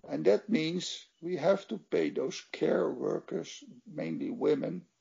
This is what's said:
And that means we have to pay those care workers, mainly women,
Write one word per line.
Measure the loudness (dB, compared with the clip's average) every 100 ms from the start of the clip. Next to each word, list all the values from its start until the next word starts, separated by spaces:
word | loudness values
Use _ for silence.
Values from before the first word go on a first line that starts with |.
| -8
And | 2 4
that | 4 4
means | 0 2 -2 -4 -10 -14 _
we | -6 0
have | 2 2 0
to | -10
pay | _ 0 2
those | 0 -4 -6 -12
care | -2 2 2 0
workers, | 0 -2 -2 -4 -6 -6 -12 -18 -20 -14
mainly | -6 -4 -2 -4
women, | 0 2 2 0 -6 -10 _